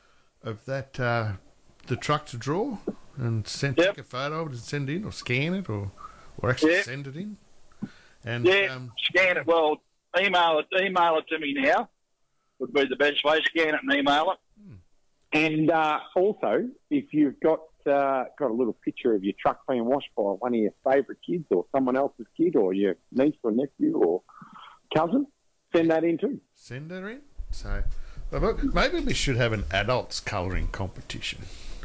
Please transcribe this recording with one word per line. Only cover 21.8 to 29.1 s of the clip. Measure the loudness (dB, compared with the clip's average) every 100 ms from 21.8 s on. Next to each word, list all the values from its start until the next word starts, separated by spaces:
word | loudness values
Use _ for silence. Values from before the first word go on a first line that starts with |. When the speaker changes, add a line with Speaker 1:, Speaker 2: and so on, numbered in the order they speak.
| 0 0
Speaker 3:
else's | -2 -4 -14 -2
kid | 2 4
or | 2
your | 2 0 -2 _
niece | 0 0 0
or | -2
nephew | -2 -2 -2 0 2
or | 2 2 _ -20 -20 -20 -20 -20 -4 0
cousin, | 2 0 -2 _ _ _ _
send | 2 4
that | 4
in | 2 0
too. | -2 -4 _ _
Speaker 1:
Send | -14 -12 -12
that | -12 -12
in. | -14 -18 -12 -8
So, | -6 -4 0 0 0 -4 -8 -6
but | -2
look, | 0 0 0
maybe | 2 2 0
we | 0